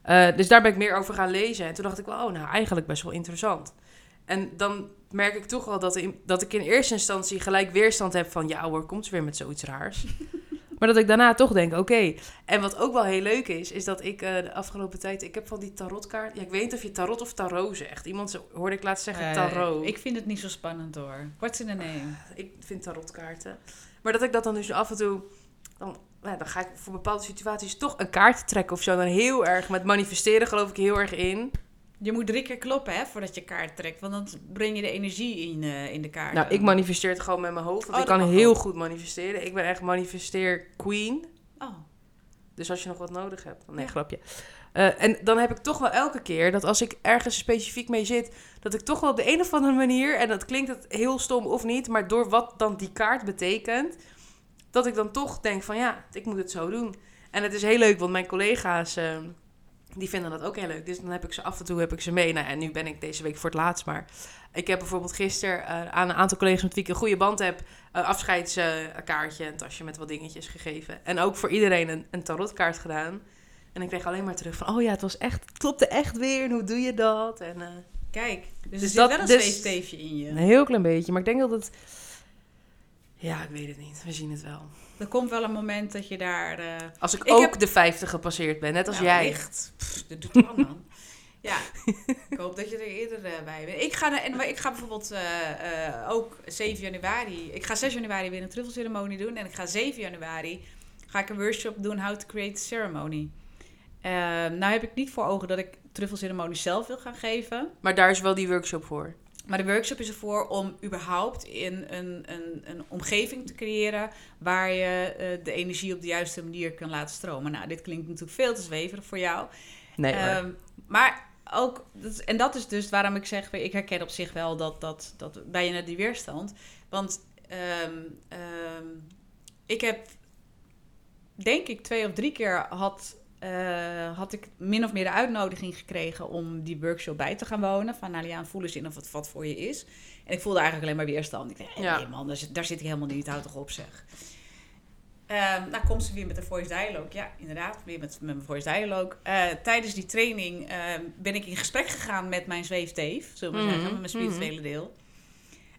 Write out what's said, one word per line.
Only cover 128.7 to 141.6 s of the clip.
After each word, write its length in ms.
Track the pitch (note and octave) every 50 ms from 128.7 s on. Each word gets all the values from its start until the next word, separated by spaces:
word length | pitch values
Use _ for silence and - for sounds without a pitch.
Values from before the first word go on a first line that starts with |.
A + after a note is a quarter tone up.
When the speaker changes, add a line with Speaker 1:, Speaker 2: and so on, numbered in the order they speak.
| E3 E3 D#3+ D#3+ E3 D#3+ D#3 D#3 F#3 - _ - - - - - - _ _
Speaker 2:
ik 140 | - A3+ A3+
heb, 260 | A#3+ A3+ A3 A3 - - - - - _ _ - - _ _ - - _ _ _ - - - - _ _ - - - _ _
denk 320 | - G3 A3+ C4+ E4+ E4+ -
ik, 120 | A3+ -
twee 240 | - - A#3 A3+ G#3+
of 60 | G#3
drie 200 | E3+ G#3 A#3 D4+
keer 340 | D4 - A3+ G3+ F3+ E3+ - -
had, 480 | F3+ F3+ G3 G3 G3 - - - - - - - - -
eh, 800 | - F#3 F#3 F3+ F#3 F3+ F3 F3 E3+ E3+ E3+ E3+ E3+ E3+ E3+ F3
had 140 | G3 F#3+
ik 160 | - G#3 - - -
min 280 | - F3 F#3+ G#3 A3 A#3
of 80 | G#3+
meer 120 | G#3+ F#3+ F#3
de 60 | F#3
uitnodiging 640 | F3 G#3 B3 B3+ A3+ G#3+ G3 F#3+ F#3+ F3+ F#3+ F3+ F3
gekregen 520 | - - - F3+ F3 E3 E3 E3 - F3 -
om 340 | - E3+ E3 E3 E3 D#3+
die 180 | D#3 D#3+ E3 D3
workshop 360 | D3+ E3+ E3+ E3+ - F3 D3+
bij 180 | D3+ C#3 D3 G3
te 100 | G3+ A3+
gaan 160 | - G#3+ G#3
wonen. 340 | G3+ G3 G3 G3 G#3 A3+ A#3
Van, 160 | - - F#3
"Nou, 140 | F3 E3 E3
Liaan, 220 | E3+ E3+ E3 E3
voel 160 | - - F#3+
eens 140 | F3+ E3 D#3+
in 100 | D#3+ D#3
of 80 | D#3+ D3+
het 160 | C#3+ - -
wat 180 | - D3+ D3+ -
voor 180 | - D3 D#3
je 100 | D3+ D3
is." 280 | - D#3 A3+ D4 C#4+ - - - - - - - - -
En 80 | -
ik 80 | F3+ F3+
voelde 180 | - G#3 G3 F3
eigenlijk 280 | D3+ D#3+ D#3+ D#3 D#3 D#3
alleen 140 | D3+ D#3 D#3
maar 80 | D3+ C#3+
weerstand. 360 | D#3 D3+ - - G2+ B2+ A#2+
Ik 80 | G2+
dacht, 180 | -